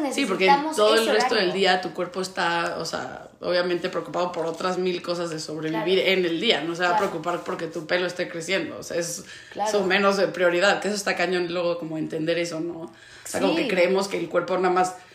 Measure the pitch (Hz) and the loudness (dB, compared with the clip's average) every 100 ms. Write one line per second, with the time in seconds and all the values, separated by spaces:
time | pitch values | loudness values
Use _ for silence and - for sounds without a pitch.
0 | 294 269 269 185 285 277 302 302 214 226 | -2 -2 -2 2 6 6 4 2 4 6
1 | 226 220 254 226 185 180 190 185 180 175 | 4 2 2 2 2 2 4 2 0 -6
2 | 175 190 190 - 175 170 170 - 165 - | -6 -6 -6 -2 -2 0 -2 -4 -6 -6
3 | 127 - - - - 180 180 175 180 180 | -8 -12 -16 -8 -2 0 0 -2 -2 -4
4 | 156 170 175 170 160 160 190 180 185 175 | -4 -2 -2 -2 -4 -2 -2 0 0 -2
5 | 170 175 170 156 156 156 156 160 165 190 | -4 -4 -4 -6 -8 -6 -4 -2 2 2
6 | 170 190 175 165 226 165 156 165 180 180 | 4 2 2 0 2 0 0 -2 0 2
7 | 196 170 160 175 170 180 165 170 156 180 | 0 -2 -4 -4 -4 -6 -6 -8 -2 -2
8 | 175 175 170 170 160 190 151 - - 165 | 0 -4 -6 -6 -4 -2 -2 -8 -6 -4
9 | 165 - - - - - 208 208 185 196 | -4 -6 -12 -18 -14 -4 0 2 2 4
10 | 202 196 175 180 180 175 196 180 190 208 | 4 4 2 2 2 4 4 2 0 -2
11 | 190 180 175 180 175 175 175 170 160 160 | -2 0 0 0 0 0 0 -2 -4 -6
12 | 156 165 156 170 170 160 170 165 170 - | -4 -4 -2 0 -2 -4 -6 -8 -12 -16
13 | - - - - 185 165 233 185 180 190 | -20 -18 -8 -2 0 2 2 2 4 4
14 | 196 180 165 175 170 185 185 180 180 - | 0 -4 -2 -2 0 2 2 4 2 0
15 | - | -16